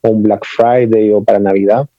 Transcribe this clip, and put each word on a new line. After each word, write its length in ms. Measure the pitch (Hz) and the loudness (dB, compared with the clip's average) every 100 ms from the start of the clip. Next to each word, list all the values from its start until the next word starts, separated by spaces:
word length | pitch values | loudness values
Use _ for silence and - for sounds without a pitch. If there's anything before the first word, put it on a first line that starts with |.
o 80 | 117 | 0
un 120 | 110 | 0
Black 240 | 107 104 - | 0 -2 -6
Friday, 640 | - 117 123 120 110 107 | -2 0 2 2 0 2
o 140 | 104 | 0
para 160 | 107 104 | 0 0
Navidad 480 | 101 98 98 113 143 | 0 0 0 0 -2